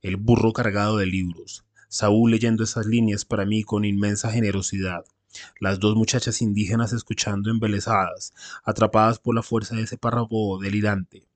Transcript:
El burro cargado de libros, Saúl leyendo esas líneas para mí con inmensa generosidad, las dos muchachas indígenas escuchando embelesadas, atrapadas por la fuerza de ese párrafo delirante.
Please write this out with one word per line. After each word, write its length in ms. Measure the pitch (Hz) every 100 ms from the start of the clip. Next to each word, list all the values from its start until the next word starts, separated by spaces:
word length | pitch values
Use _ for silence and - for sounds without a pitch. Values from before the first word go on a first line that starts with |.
El 160 | 98 95
burro 360 | 110 117 110
cargado 440 | 110 113 101 104 107
de 80 | 95
libros, 600 | 95 92 85 - - _ _ _
Saúl 420 | - 104 107 117
leyendo 320 | 113 117 110
esas 220 | 110 - 107
líneas 400 | 117 113 101 -
para 200 | 107 98
mí 180 | 107
con 220 | 104 104 104
inmensa 460 | 101 104 101 117
generosidad, 720 | 113 107 98 92 98 92 87 - _ _ - - _
las 200 | 98 95
dos 160 | 104 107
muchachas 460 | 110 123 127 -
indígenas 520 | 113 101 98 113 113
escuchando 560 | 117 - - - 101 104
embelesadas, 840 | 113 110 101 107 107 92 - - _ - -
atrapadas 560 | - 107 107 110 110 117
por 160 | - 113
la 80 |
fuerza 320 | - 113 101 113
de 80 |
ese 140 | 110 -
párrafo 600 | 120 120 113 113 107 95
delirante. 680 | 98 104 104 98 92 80 _